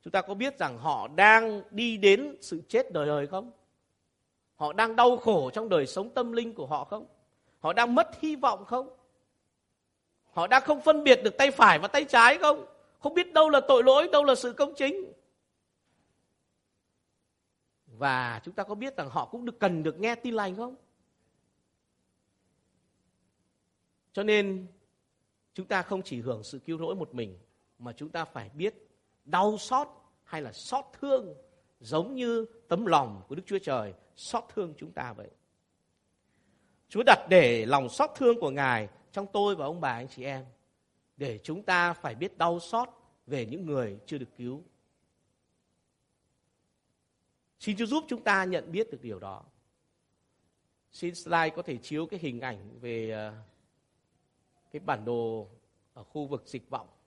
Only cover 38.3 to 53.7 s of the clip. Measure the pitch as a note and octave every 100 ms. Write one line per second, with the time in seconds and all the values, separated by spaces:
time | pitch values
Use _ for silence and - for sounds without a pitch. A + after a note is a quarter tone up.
38.3 | A#3 D#3+ C#3 C3+ A#2 G#2 _ _ - G3
39.3 | G#3 G3+ F#3 C#3 F3 D3+ A#2 B2+ - C3
40.3 | C3+ C3 _ _ _ _ _ _ _ C#3
41.3 | G#2+ - D#3+ G#3 F3+ F3 F3 D3 A2+ E3+
42.3 | - E3 F3 - A3+ F#4+ - _ _ -
43.3 | C3+ A2 D3+ E3+ C#3+ A2+ G2 - D3 B2
44.3 | _ A#2+ C#3 F3 _ _ _ _ _ _
45.3 | _ _ _ _ _ _ _ _ _ _
46.3 | _ _ _ _ _ _ _ _ _ _
47.3 | _ _ _ - G3+ A3+ D4 D#4 A#3+ A3+
48.3 | G3 F#3 F3 - E3+ A3 B2+ B2 G2 G2
49.3 | F#2+ - _ _ _ _ _ _ _ _
50.3 | _ _ _ _ _ _ - F3 E3+ -
51.3 | E3+ D#3+ D#3+ F3 B2 - D3 E3 G3 D#3+
52.3 | A#2+ C3 G#2+ G2 A#2+ A#2+ A2+ A2+ G#2+ G#2+
53.3 | A2 A2 _ _